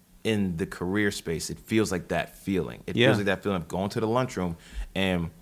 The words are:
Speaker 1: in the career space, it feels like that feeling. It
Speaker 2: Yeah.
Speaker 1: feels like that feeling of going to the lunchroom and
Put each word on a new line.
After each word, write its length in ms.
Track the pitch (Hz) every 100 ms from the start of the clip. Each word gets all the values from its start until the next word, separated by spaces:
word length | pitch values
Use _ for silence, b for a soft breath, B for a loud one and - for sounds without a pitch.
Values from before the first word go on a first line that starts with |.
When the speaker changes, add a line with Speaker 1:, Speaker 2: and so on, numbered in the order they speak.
| _ -
Speaker 1:
in 320 | 110 107 95 82
the 80 | 95
career 440 | - 90 101 101
space, 400 | 101 - 80 -
it 80 | 80
feels 320 | - 110 104
like 180 | 90 80
that 280 | 85 - -
feeling. 460 | - 95 65 58 -
It 100 | 117
Speaker 2:
Yeah. 120 | 123
Speaker 1:
feels 80 | 113
like 80 | 101
that 160 | 92
feeling 140 | 104 95
of 120 | 80
going 220 | 90 98
to 100 | 120
the 60 | 110
lunchroom 480 | 120 92 - 90 85 B B B
and 360 | 92 95 90 82 -